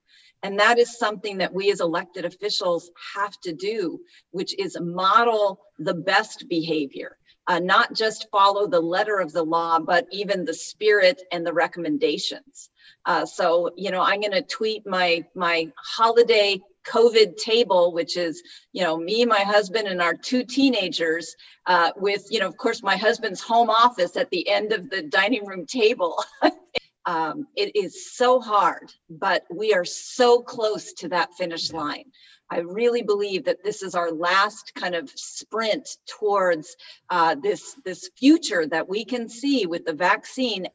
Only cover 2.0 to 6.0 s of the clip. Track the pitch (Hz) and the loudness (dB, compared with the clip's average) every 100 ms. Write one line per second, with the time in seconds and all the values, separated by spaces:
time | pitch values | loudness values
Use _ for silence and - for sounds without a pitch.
2 | 185 190 170 - 202 - 185 170 - - | -6 -8 -8 -6 -6 -2 -2 -2 -4 -18
3 | - 202 202 - 185 160 196 220 175 135 | -12 -6 -6 -6 -10 -8 -6 -4 -4 -8
4 | - _ _ - - - 190 160 170 175 | -14 _ _ -8 -6 -6 -6 -6 -6 -2
5 | 190 214 240 220 202 190 _ - 160 180 | 2 4 4 2 0 -2 _ -8 -6 -4